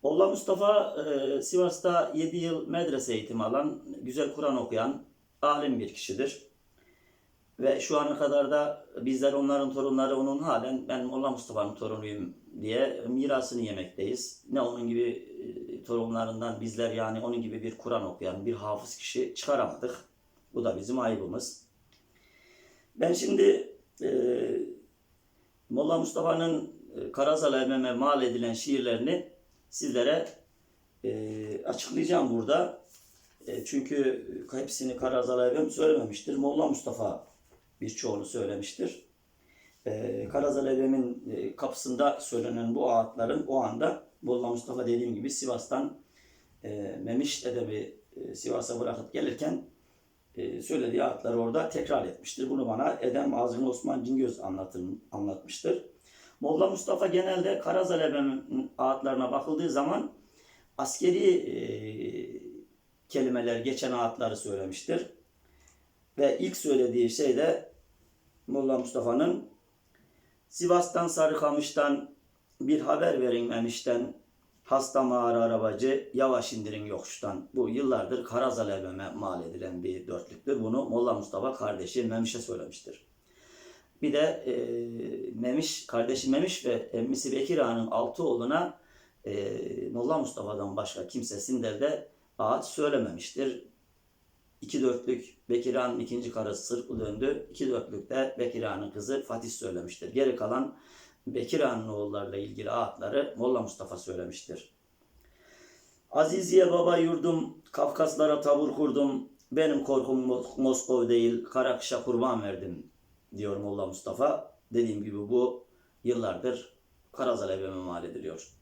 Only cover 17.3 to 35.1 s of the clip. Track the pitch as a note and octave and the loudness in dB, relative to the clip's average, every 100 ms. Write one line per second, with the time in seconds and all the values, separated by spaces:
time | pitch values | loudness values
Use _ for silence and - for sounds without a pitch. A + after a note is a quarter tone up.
17.3 | A#2+ A2+ G#2 A2+ - - A2+ F#2+ F2+ F#2 | -2 -4 -6 -8 -8 -2 -2 -2 -6 -6
18.3 | F#2+ G#2+ A2+ G#2 G#2 - - - B2 - | -4 -4 -4 -4 -6 -6 -10 -6 -2 -2
19.3 | - - C#3 G#2+ - B2 - - _ _ | -4 0 2 0 -2 -6 -6 -14 _ _
20.3 | _ _ A#2+ A2 F#2 G2+ B2+ A2+ G#2 F#2 | _ _ -2 -2 -2 -2 0 0 0 -2
21.3 | G#2+ - - _ _ _ _ _ _ _ | -6 -8 -12 _ _ _ _ _ _ _
22.3 | _ _ - - _ _ - E3 F3+ - | _ _ -20 -20 _ _ -2 2 2 2
23.3 | - G3+ - - - _ _ B2+ C3 B2 | 6 8 8 2 -14 _ _ -2 2 2
24.3 | A#2+ A#2+ - - - - _ _ _ _ | 2 0 -2 -4 -10 -18 _ _ _ _
25.3 | _ _ _ _ A#2+ D3+ E3+ F3+ - E3 | _ _ _ _ 0 2 2 0 0 2
26.3 | E3 E3 D#3 - - - - - - C#3 | 2 2 0 -4 -14 -16 -10 -8 0 2
27.3 | D#3 D3 C3 C3 C3 B2+ A#2+ C#3 C#3 B2 | 4 4 2 2 2 0 2 2 4 2
28.3 | A#2 A#2 A2 C#3+ C3+ B2 A2+ B2+ F3+ - | 0 -2 -2 0 0 2 0 0 -2 -4
29.3 | - _ _ _ - - A#2+ C#3 D3+ - | -16 _ _ _ -8 -2 2 4 2 -2
30.3 | - _ _ _ _ _ _ A2 A2 G#2+ | -10 _ _ _ _ _ _ -6 -4 -6
31.3 | A2 G#2+ G#2+ - - - - D#3+ F3+ C4 | -6 -6 -6 -4 -6 -4 -2 2 2 2
32.3 | A#2 A2+ D#3 F3+ - - - - _ _ | 0 2 2 2 -4 -20 -20 -20 _ _
33.3 | _ - - - C#3 - D3 C3 A#2 - | _ -8 -8 -2 -4 -2 2 2 0 -6
34.3 | - - C3 C#3 - B2+ B2 C3 | -12 -8 -8 -6 -4 -4 -2 0